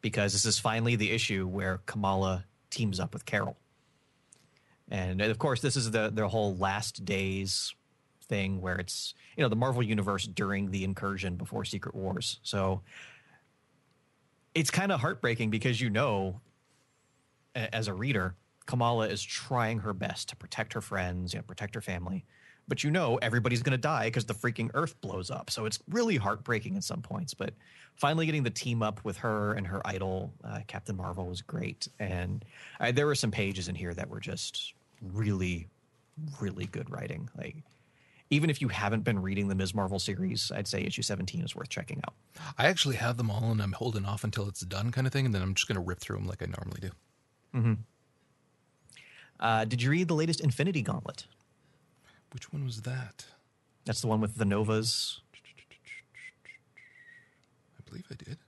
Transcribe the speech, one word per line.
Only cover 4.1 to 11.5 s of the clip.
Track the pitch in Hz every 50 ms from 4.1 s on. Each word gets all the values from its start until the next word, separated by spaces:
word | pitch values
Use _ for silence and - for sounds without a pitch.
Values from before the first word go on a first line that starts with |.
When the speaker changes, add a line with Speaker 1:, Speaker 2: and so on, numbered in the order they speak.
| _ _ _ _ - _ _ _ _ _ _ _ _ _ _ -
Speaker 1:
And, | - 98 92 92 92 92
of | 104 110 110 -
course, | - 151 127 120
this | - 139 120
is | 135 117 113
the, | 110 113 107 107 98
the | 107 107
whole | 95 98 113 104 104 95
Last | 92 95 95 98 104 110 - - - 104
Days | 92 101 95 98 95 95 98 95 98 - - - - - _ _ _ _ _ _ _ _ _ -
thing | - 107 101 98 98 98 92
where | 87 92 90
it's, | 90 92 92 - - - - - _ - - -
you | -
know, | 151 120
the | 104
Marvel | 113 123 135 123 123
Universe | 123 107 113 104 98 101 101 95 92
during | - 90 - 104 98 101 98 101 95
the | 95 98 95
incursion | 95 95 - - 98 98 92 92 95 90
before | 87 - -